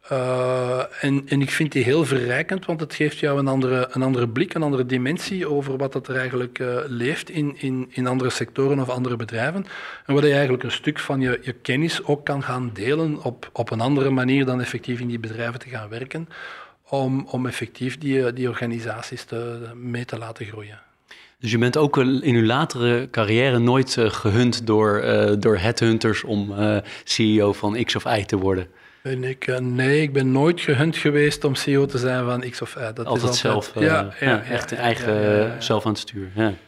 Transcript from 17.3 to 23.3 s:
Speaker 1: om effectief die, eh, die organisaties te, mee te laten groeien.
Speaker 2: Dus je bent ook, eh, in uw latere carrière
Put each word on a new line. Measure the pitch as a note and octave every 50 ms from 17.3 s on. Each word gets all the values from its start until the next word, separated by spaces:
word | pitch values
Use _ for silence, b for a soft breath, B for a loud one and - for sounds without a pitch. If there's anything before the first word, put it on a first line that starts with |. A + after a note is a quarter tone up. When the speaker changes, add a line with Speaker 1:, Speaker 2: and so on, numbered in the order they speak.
Speaker 1:
om | - B2 B2+
effectief | B2 A2+ - A#2+ A2 - - B2 B2+ B2 -
die, | D#3 C#3+ C3+ C3+ B2+
eh, | B2 A#2+
die | B2+ B2+ B2
organisaties | A#2 - B2+ A#2+ A#2 A#2 A2+ A#2 G#2+ A2+ - - C3 A#2+ -
te, | - - A#2 A#2 A#2+ A#2+ A#2 A#2+ A2+ A#2
mee | A#2+ B2 B2 A#2+ A#2+ A#2+
te | - - A2+
laten | A2+ A2+ A2+ - A2+
groeien. | G2+ G#2 G#2+ G#2 G#2 G#2 - - _ _ _ _ B B B B B B B
Speaker 2:
Dus | - A2+
je | A2+ A#2
bent | A#2 B2 B2
ook, | D3+ D#3 C#3+ - D3
eh, | B2+ B2+ C3+ C3
in | - D#3 B2
uw | A#2 A2+
latere | A2 A#2 C3+ D#3+ D#3+ - B2+ A#2+ A#2+ A#2+ A#2+ C3 C3+
carrière | - B2 A2 G2+